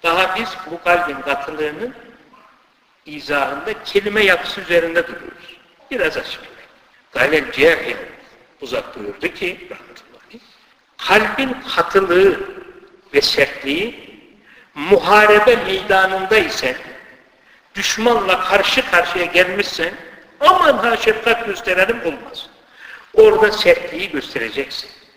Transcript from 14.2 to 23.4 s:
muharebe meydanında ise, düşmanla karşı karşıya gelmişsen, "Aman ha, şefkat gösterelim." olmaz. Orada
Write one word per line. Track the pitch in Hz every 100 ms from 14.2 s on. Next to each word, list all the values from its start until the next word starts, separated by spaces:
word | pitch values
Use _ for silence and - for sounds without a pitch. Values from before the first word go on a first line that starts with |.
| _ _ _ _ _
muharebe | 147 160 196 170 208 208 208 214 233
meydanında | 190 190 190 190 185 190 190 214
ise, | 165 - 131 127 - - - _ _ _ _ _ _ -
düşmanla | - - 233 226 190 180
karşı | - 202 - - -
karşıya | 175 175 180 170
gelmişsen, | 170 185 190 202 - 175 - - - - _
"Aman | 302 370 330 240
ha, | 233 220
şefkat | - 214 233 220 220
gösterelim." | 190 - 185 196 233 170
olmaz. | 139 - - - _ _ _ - - -
Orada | - 214 -